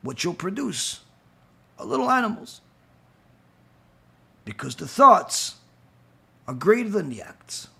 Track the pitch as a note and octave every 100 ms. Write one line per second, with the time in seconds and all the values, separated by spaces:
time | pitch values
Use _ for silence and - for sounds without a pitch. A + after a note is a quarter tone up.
0 | - B2+ F3+ F3 F3+ G#3 C4 E3 - -
1 | - _ _ _ _ _ _ - - C4
2 | F4 B3+ A#3 - - - _ _ _ _
3 | _ _ _ _ _ _ _ _ _ _
4 | _ _ _ _ - - C3 B2 D3 -
5 | - - - - - - - _ _ _
6 | _ _ _ _ - C3 E3 A#3 A3+ G3+
7 | D3+ A2+ - - - - - -